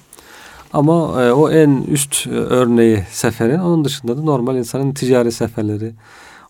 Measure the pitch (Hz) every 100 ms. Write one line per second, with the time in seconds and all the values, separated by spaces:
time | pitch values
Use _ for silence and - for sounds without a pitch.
0 | _ - - - - - - 156 147 170
1 | 160 98 123 127 151 160 151 131 - 147
2 | 143 - 127 120 - 127 123 120 117 110
3 | 87 - 120 107 113 156 180 165 143 -
4 | 117 123 156 139 120 131 117 131 139 139
5 | 127 127 117 113 113 - 107 104 110 110
6 | - - - -